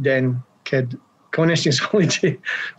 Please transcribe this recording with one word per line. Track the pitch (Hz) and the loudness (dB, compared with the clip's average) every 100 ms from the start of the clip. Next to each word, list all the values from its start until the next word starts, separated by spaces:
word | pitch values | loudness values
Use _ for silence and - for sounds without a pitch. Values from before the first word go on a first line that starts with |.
deň, | 139 131 131 123 - _ - | 0 2 0 -2 -8 _ -4
keď | 135 123 127 _ _ _ | -2 -2 -8 _ _ _
konečne | - 165 160 165 131 | 0 2 2 2 0
<laughs> | |
zvolíte, | - 214 170 - 170 - - - - | 0 2 2 2 0 -2 -6 -8 -8